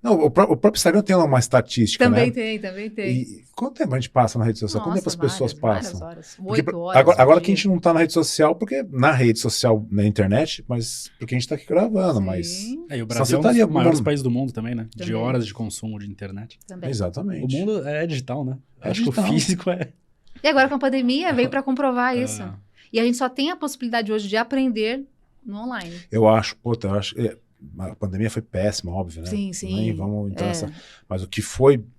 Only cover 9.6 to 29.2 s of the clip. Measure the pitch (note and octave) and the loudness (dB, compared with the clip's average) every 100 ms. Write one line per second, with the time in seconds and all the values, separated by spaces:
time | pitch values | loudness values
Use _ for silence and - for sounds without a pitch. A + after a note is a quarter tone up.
9.6 | B2 A2 G#2+ G2+ G#2 G#2 G2 G#2+ - - | 2 2 0 2 2 2 2 2 0 -4
10.6 | - B2 A#2 - - _ A2 B2 B2 C#3+ | -6 -6 -4 -10 -14 _ -6 -4 -4 -8
11.6 | - E3+ A3+ G#3+ F#3 C3 F#2+ F#2 E2+ F#3 | 0 0 2 0 0 0 0 -2 -6 -8
12.6 | G#3+ C#4 - B2+ A2+ A2+ A#2+ D3+ E3 A#3+ | -10 -10 -8 -8 -6 -2 2 2 4 4
13.6 | A3 - E3+ D#3 A#2 D3 C3 A#2+ C3+ A#2 | 4 4 2 2 2 0 0 -2 -2 -6
14.6 | A2+ A#2+ A2 A2 G#2+ A2 A#2 B2+ A2 - | -6 -6 -8 -10 -6 -4 -2 -2 -4 -6
15.6 | A2 - A2 G#2+ G2+ G2 G2+ G2 A#2 _ | -10 -8 -10 -10 -12 -12 -14 -12 -16 _
16.6 | - F3+ E3+ B2 F#2 F2+ G3 F3 C3 C3+ | -20 -12 -8 -4 -4 -4 -6 -6 -4 -2
17.6 | G3 G#3+ C#3 D3+ E3+ C#3+ B2+ B2+ C3 C3+ | -2 -2 -4 -4 -4 -4 -6 -6 -6 -8
18.6 | _ _ - F#3+ A#3 - G3 D#3 - F3+ | _ _ -6 -2 -2 0 0 0 0 -2
19.6 | - F3+ D3+ _ _ _ - - C#4+ C#4 | -2 -4 -6 _ _ _ -20 -4 0 2
20.6 | C4+ C#4 C4+ C4 B3 C4 F4 C4 B3+ C4+ | 2 2 0 0 0 0 0 0 0 -2
21.6 | C4+ C4 C#4 B3 B3 B3 B3+ - F#3 G2+ | -2 -2 0 0 0 -2 -4 -6 -12 -14
22.6 | _ _ _ A3 A#3 A#3+ B3+ B3+ C#4+ F4 | _ _ _ 0 0 0 -2 -2 -4 -2
23.6 | D4 - A#3+ A#3 G#3+ G#3+ G3+ G#3+ A#3 C4+ | -6 -6 -4 -4 -2 -4 -2 -2 -2 0
24.6 | C4 A3 G#3+ B3+ C#4 _ _ _ A#3+ G3+ | -2 -2 -4 -4 -10 _ _ _ -14 -12
25.6 | A#3+ A#3+ E3+ F3 - A2 A2 A2 G#2+ - | -10 -10 -12 -14 -6 4 6 6 2 -8
26.6 | A#2+ A#2 G2+ G2 G2+ - A2+ - _ _ | -6 -4 -2 -4 -4 -4 -4 -4 _ _
27.6 | C#2 D#2 F#2 - G#2 F#2 A2 A2 A2 F2+ | -20 -12 -12 -8 -6 -2 -4 -4 -8 -2
28.6 | G2+ G2+ F2+ F2+ F2+ D#2+ | -2 -2 -6 -6 -8 -10